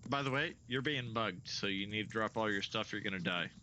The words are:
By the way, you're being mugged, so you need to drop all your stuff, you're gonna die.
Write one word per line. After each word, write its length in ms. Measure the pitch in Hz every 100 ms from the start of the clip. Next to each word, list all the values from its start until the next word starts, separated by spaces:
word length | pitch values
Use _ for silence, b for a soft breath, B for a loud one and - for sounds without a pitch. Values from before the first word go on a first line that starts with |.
| -
By 140 | 139
the 80 | 139
way, 240 | 131 160 - -
you're 160 | 123
being 300 | 135 143 120
mugged, 360 | 113 107 90 -
so 180 | - 101
you 200 | 98 98
need 180 | 107
to 40 | 107
drop 280 | 113 107 113
all 140 | 110
your 120 | 101
stuff, 300 | 95 113 107
you're 80 | 110
gonna 160 | 104 95
die. 320 | 90 90 82 -